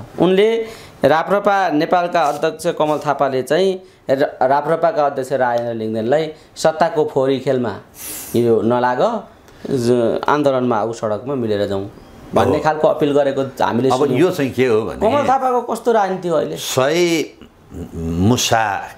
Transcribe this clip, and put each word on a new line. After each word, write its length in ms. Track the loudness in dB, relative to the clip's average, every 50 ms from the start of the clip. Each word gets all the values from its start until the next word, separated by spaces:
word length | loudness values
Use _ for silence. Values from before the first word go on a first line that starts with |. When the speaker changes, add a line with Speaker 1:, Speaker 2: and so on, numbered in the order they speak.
| -12 -8 -2 0
Speaker 1:
उनले, 480 | 2 2 4 4 2 2 2 -2 -4 -8 -12 -18 -20 -18 -8 0 2
राप्रपा 640 | 4 4 4 2 0 0 0 2 2 2 2 0 0
नेपालका 520 | 0 0 0 2 2 0 0 0 0 0
अध्यक्ष 460 | 0 0 0 0 -2 -4 -4 -2 -4
कमल 320 | -4 -2 0 0 0 0 -2 0
थापाले 360 | -2 0 0 0 0 0 -2
चाहिँ 380 | -2 0 0 2 2 0 -2 -4 -8 -18 -20 -12 -2 -2
र-, 280 | 0 0 0 -2 0 0
राप्रपाका 640 | 2 2 2 2 2 0 -2 0 0 0 2 2 0
अध्यक्ष 260 | 0 0 -4 -4 -4
राजेन्द्र 420 | -2 0 0 0 0 -2 -2 -4 -4
लिङ्गदेनलाई 580 | -4 -4 -4 -4 -2 0 0 2 0 0 -2 -8 -14 -20 -20 -12
"सत्ताको 540 | -2 -2 -2 0 0 -2 -2 0 -2 -2 0 0
फोहोरी 260 | 0 0 0 0 -2
खेलमा 400 | 0 -2 -2 0 -2 -4 -6 -8 -12 -18 -20 -18 -14 -14 -14 -14 -10 -4 -2
यो 260 | 0 2 4 2 2
नलाग, 680 | 2 2 2 2 2 0 2 2 0 0 0 -4 -8 -12 -20 -20 -20 -20 -20 -14 -8 -4
ज-, 500 | -4 -2 2 2 2 2 2 0 0 -2 0 0
आन्दोलनमा 480 | 0 2 2 2 2 2 0 0 0
आऊ, 160 | 0 -2 -4
सडकमा 420 | -6 -4 -4 -4 -4 -4 -6 -6 -6
मिलेर 320 | -4 -2 -2 0 -2 -2
जाउँ" 240 | -2 -2 -4 -6 -8 -12 -18 -20 -20 -20 -20 -12 -2 0
भन्ने 220 | 2 2 2 2
Speaker 2:
हो। 60 | 0
Speaker 1:
खालको 260 | 0 0 0 2 2 2
अपिल 240 | 2 2 0 2
गरेको 300 | 2 2 2 2 0 -2
हामीले 480 | -4 -4 -2 -2 -2 0 0 2 2 2
Speaker 2:
अब 80 | 2 2
Speaker 1:
सुन्यौँ। 220 | 2 2 2 2
Speaker 2:
यो 100 | 2 2
चाहिँ 220 | 2 0 -4 -4
के 140 | 0 0 2
हो 160 | 2 2 2
भने 280 | 0 -2 -4 -2 0 0
Speaker 1:
कमल 180 | 2 2 2 2
थापाको 320 | 2 2 2 0 0 0
कस्तो 320 | -2 -2 -6 -4 0 0
राजनीति 360 | 2 2 2 0 -2 -4 -4 -2
हो 80 | 0
अहिले? 200 | 0 -2 -2 -6
Speaker 2:
सय 680 | -8 -8 -4 -2 0 0 2 2 2 2 2 0 0 -2 -4 -8 -20 -20 -20 _ -20 -20 -18 -14 -14 -14 -12 -10
मुसा 920 | -8 -6 -4 0 2 4 4 4 2 2 2 2 2 2 0 -4 -6 -8 -12 -14